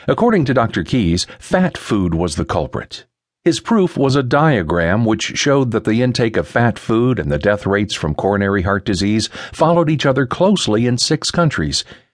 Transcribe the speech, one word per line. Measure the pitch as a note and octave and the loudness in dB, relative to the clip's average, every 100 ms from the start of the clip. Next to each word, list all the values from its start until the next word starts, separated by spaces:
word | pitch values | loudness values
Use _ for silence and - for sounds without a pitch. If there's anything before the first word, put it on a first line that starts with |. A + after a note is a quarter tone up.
| - | -4
According | C#3 A#3+ G#3+ C3+ | 0 2 2 2
to | |
Doctor | B2+ A#2 G2 | 2 0 -2
Keys, | E2 C3 F2 E2+ - - | -2 0 2 0 -2 -10
fat | - F#3 F#3 - | -4 0 0 -2
food | - G#2+ F2+ | -4 0 0
was | E2 F2+ - | 0 -2 -2
the | D2 | -4
culprit. | F2 C#2 - - - - _ _ _ | -2 -4 -6 -10 -16 -20 _ _ _
His | - D#3+ | -2 -2
proof | - A3+ F3+ - | 0 2 2 0
was | C#3 C3+ | 0 2
a | |
diagram | B2+ C#3+ D#3+ B2+ D#2+ E2+ E2+ A#2 | 2 2 4 2 0 0 0 2
which | A#2 A2 - - | 2 0 -2 -4
showed | C#3+ C#3 B2+ | 0 2 2
that | A2 - | 0 0
the | A2+ | 2
intake | B2 B2 A#2 F#2 | 0 0 0 0
of | E2 | -2
fat | - A#2+ - | 0 0 0
food | - A2+ B2 A#2+ | 0 0 2 0
and | D2 | -2
the | D2 | -2
death | G2+ G#2 F#2+ | 0 0 0
rates | G2+ G#2 - | 0 0 -4
from | E2 | -4
coronary | D2+ G2 G2+ G2 G2+ | -2 0 2 2 0
heart | F#2 G2 F#2+ | 0 -2 -2
disease | F#2+ G2+ A2 A2 - - | -2 0 0 -2 -8 -16
followed | - D#3+ E3+ D#3 | -2 2 2 2
each | D#3 C#3+ | 0 0
other | C3+ C3 | 0 -2
closely | - F#3 G3 - G#2+ A#2+ | 0 2 2 0 0 2
in | B2+ | 0
six | - D#3 - | 0 -2 -2
countries, | - E3 - D#2 C#2 - - _ | 0 0 0 -2 -4 -8 -16 _